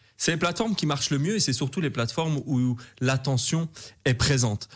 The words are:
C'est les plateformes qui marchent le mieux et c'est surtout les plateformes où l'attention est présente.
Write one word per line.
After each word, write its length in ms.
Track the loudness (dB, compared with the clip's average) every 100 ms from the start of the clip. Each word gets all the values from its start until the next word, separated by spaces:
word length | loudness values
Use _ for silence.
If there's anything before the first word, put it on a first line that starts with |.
| -14 -4
C'est 180 | -2
les 40 | 0
plateformes 380 | 0 0 -2 0
qui 100 | 0
marchent 240 | 0 0
le 80 | 0
mieux 200 | 0 0
et 20 |
c'est 140 | 0
surtout 280 | 0 -2 -2
les 80 | -2
plateformes 500 | -2 -2 -2 0 -2 0
où 320 | 0 2 -2 -8 -2
l'attention 680 | 0 0 0 0 2 0 -2 -8 -18 -4 0
est 80 |
présente. 560 | 2 2 2 2 0 -6